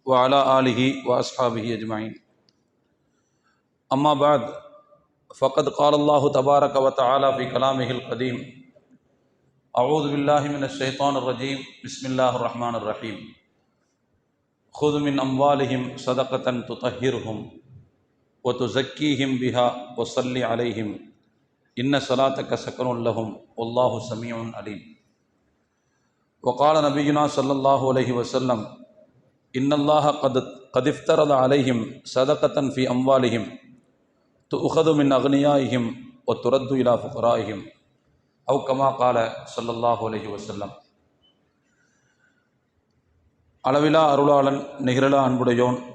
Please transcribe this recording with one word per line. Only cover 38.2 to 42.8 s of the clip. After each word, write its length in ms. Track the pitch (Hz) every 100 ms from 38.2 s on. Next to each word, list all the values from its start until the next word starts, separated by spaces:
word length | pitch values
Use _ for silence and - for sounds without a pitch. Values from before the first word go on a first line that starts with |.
| _ _ -
أو 80 | 139
كما 240 | - 135 135 131
قال 160 | 123 117 113 - -
صلى 240 | - 117
الله 280 | 113 120 117 110
عليه 180 | 107 104
وسلم. 420 | 101 107 101 98 - _ _ _ _ _ _ _ _ _ _ _ _ _ _ _ _ _ _ _ _